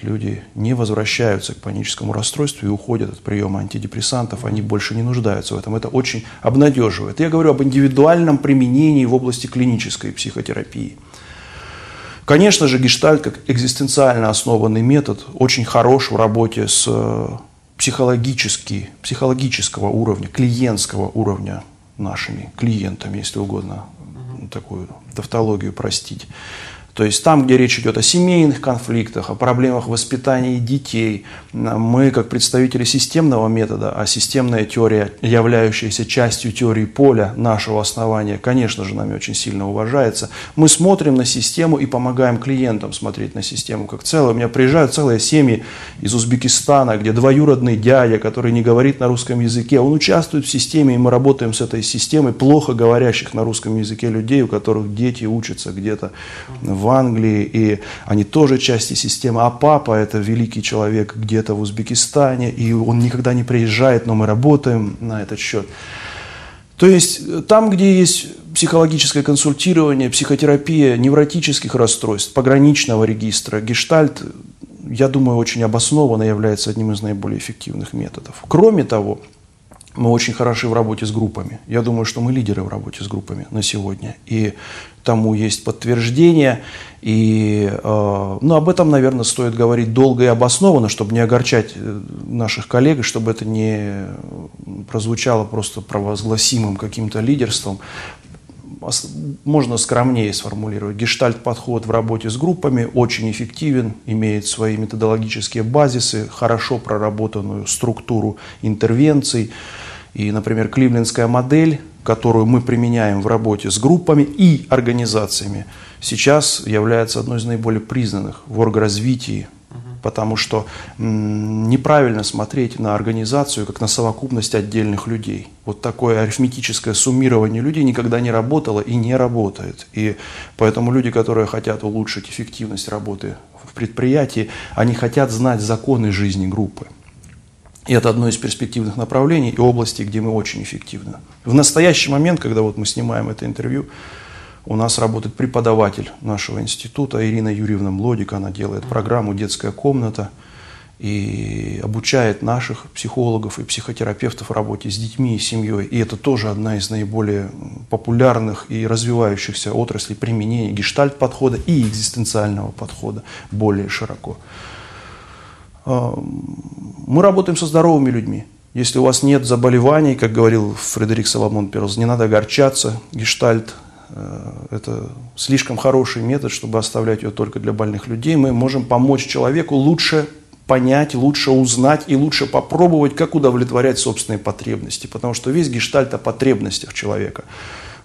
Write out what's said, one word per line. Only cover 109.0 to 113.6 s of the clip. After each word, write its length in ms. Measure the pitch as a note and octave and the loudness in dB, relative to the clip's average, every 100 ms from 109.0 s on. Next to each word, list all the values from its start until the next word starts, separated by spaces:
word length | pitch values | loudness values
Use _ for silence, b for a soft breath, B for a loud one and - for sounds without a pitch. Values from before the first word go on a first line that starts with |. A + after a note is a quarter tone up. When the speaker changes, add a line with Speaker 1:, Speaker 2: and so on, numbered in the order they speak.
| D3+ C#3+ - A#2 A2 B B B B B B | 4 4 2 -2 -4 B B B B B B
Speaker 1:
И, 180 | - G#2 | -6 -4
например, 360 | G#2+ G#2+ A2+ G#2+ | -2 -2 -2 0
кливлендская 600 | C3+ C3 A#2+ A2+ - A#2 | 2 2 2 0 0 2
модель, 520 | B2 B2+ D3+ D#3+ C#3+ - - | 2 2 4 4 0 -6 -8
которую 420 | - A2+ A#2+ A2+ A2 | -2 0 4 4 6
мы 160 | B2 | 2
применяем 600 | B2 A#2 A#2+ A#2 G#2 G2 | 2 0 2 2 2 0
в 60 | G#2 | 0
работе 440 | A2+ A2+ G#2 | 0 0 -2